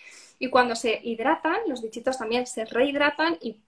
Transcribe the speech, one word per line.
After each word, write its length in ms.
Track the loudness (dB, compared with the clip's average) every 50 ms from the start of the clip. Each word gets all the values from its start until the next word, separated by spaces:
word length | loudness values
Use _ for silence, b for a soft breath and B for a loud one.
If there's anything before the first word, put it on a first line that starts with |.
| B B B B B B B B
y 120 | -2 2
cuando 260 | 4 4 4 4 0
se 240 | 0 0 0 0 0
hidratan, 540 | -2 -6 -4 0 2 2 2 2 2 0 0 0 -2 -2
los 140 | -4 -4
bichitos 360 | -6 -8 -10 -4 -4 -2 -2 -2
también 280 | -2 -2 0 -2 -2
se 200 | -2 -6 -8 -8
rehidratan 720 | -2 0 2 2 2 4 2 2 2 2 2 0 0 0 -2
y 200 | -4 -8 -10 -10 _